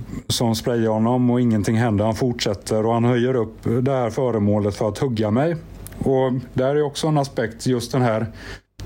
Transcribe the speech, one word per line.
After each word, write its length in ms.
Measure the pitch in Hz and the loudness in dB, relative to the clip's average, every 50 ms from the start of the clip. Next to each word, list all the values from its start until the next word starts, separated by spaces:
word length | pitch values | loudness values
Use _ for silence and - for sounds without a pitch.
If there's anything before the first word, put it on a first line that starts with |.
| 107 - - - - - | -10 -12 -12 -10 -8 -6
som 280 | - - 127 117 113 | -2 0 0 0 0
sprayar 340 | 110 - 135 120 117 113 110 | 0 0 -2 0 2 2 2
honom 400 | 110 110 110 117 123 127 127 123 | 2 2 2 2 2 2 2 2
och 120 | 120 123 | 2 2
ingenting 340 | 123 120 110 107 98 120 117 110 | 2 2 2 2 2 0 2 2
händer. 280 | 120 120 104 98 104 | 2 2 2 2 2
Han 100 | 110 110 | 0 0
fortsätter 720 | 107 135 127 120 - - 117 104 95 - - 110 110 107 | 0 0 -2 -2 -2 -2 -4 -4 -4 -4 -2 0 0 2
och 80 | 113 117 | 2 2
han 100 | 117 117 | 2 4
höjer 300 | 120 127 120 117 127 131 | 4 4 2 2 2 2
upp 200 | 127 110 - - - - - 117 123 | 0 0 -2 -4 -8 -4 -2 0 0
det 100 | 123 135 | 2 0
här 180 | 139 131 123 113 | 0 0 0 0
föremålet 680 | 110 - 135 123 110 113 101 104 104 107 101 104 101 | 0 0 0 0 2 2 2 2 2 2 2 0 0
för 140 | - 117 107 | 0 0 -2
att 80 | 104 - | 0 0
hugga 340 | 147 139 120 107 113 107 | -2 -2 0 0 0 2
mig. 240 | 104 123 143 165 170 160 - - - - - - - - | 2 2 2 0 0 -4 -6 -12 -16 -16 -16 -16 -10 -4
Och 320 | - 131 135 131 131 131 123 131 117 - - | -2 0 2 2 2 2 0 -2 -6 -6 -4
där 220 | 123 127 135 143 | -2 0 2 2
är 60 | 147 | 2
också 260 | 151 143 143 - - 160 | 0 0 -2 -2 -2 0
en 100 | 156 147 | 2 2
aspekt, 480 | 139 135 - - 117 107 - - - 131 | 0 0 -2 -4 -4 -4 -4 -4 -2 0
just 240 | 127 120 113 - | 0 0 -2 -2
den 100 | - 135 | 0 0
här, 260 | 123 120 110 110 113 110 - - - - - - - _ _ - - | 2 2 2 0 -2 -4 -8 -12 -16 -16 -16 -16 -18 _ _ -16 -14